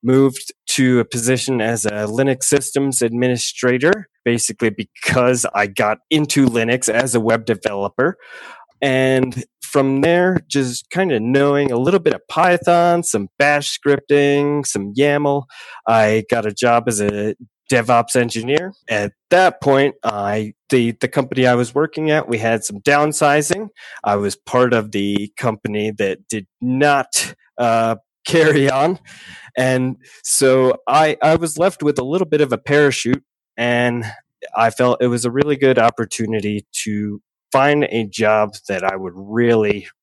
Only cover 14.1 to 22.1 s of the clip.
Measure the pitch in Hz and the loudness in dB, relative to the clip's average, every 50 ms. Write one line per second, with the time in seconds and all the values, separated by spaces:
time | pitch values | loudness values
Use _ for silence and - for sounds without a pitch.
14.1 | 147 143 143 143 143 143 143 147 147 147 139 - - 104 98 101 101 120 143 143 | 2 2 4 4 2 2 0 0 -2 -2 -4 -4 -6 -6 -6 -6 -2 0 2 2
15.1 | 143 143 147 143 139 143 135 _ - - - - - - _ - 113 113 110 107 | 2 0 0 0 -2 -2 -4 _ -18 -20 -20 -20 -20 -10 _ 0 2 4 4 4
16.1 | 107 110 104 - 120 117 107 107 104 - - 120 120 120 110 123 113 104 104 101 | 2 0 0 0 -2 -2 -2 -4 -4 -2 0 2 2 2 2 0 -4 -2 -2 -4
17.1 | 104 104 104 107 101 _ 123 _ _ _ _ _ 131 123 117 110 123 117 117 - | -2 -4 -6 -6 -6 _ -14 _ _ _ _ _ 0 0 2 2 2 2 2 2
18.1 | - 127 120 117 - 113 113 123 139 156 180 190 196 _ _ - 117 104 104 101 | 0 0 0 0 -4 -6 -4 -2 -2 -2 -2 -6 -12 _ _ -4 -4 -2 -2 -4
19.1 | - _ _ _ - 180 185 180 - - - 139 135 135 139 143 - _ - 113 | -6 _ _ _ 2 4 4 4 0 0 0 2 4 4 4 2 0 _ -6 -6
20.1 | 110 104 101 101 104 110 107 107 104 _ _ _ - 131 117 117 113 _ - 123 | -4 -4 -4 -4 -2 -4 -4 -6 -10 _ _ _ 0 0 2 0 -2 _ -6 -4
21.1 | - - 131 131 - 131 127 123 123 123 123 120 - 139 151 160 - 156 156 156 | -2 -2 -4 -2 -2 0 2 2 2 2 0 -2 -2 -2 -2 -2 -4 -6 -2 0